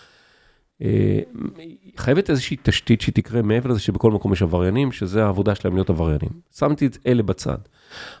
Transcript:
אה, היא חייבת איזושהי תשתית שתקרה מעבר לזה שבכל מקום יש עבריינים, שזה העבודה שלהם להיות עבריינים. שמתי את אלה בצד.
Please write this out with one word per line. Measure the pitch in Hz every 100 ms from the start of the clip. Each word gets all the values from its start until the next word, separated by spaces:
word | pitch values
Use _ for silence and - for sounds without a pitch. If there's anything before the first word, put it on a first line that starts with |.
| - _ _ _ _ _ _ _
אה, | 110 107 104 104 - - - -
היא | 165 - - -
חייבת | 123 147 196
איזושהי | 143 - 143
תשתית | - - - 113
שתקרה | - - - 120
מעבר | 104 110 127
לזה | 113
שבכל | - 92 113
מקום | 104 98
יש | 92
עבריינים, | 90 87 90 110 139
שזה | - 95 101
העבודה | 107 95 101
שלהם | 98 95
להיות | 92 95
עבריינים. | 82 82 76 - - _
שמתי | - 147 147 143
את | - -
אלה | 123
בצד. | 101 - - - - _ _ - - -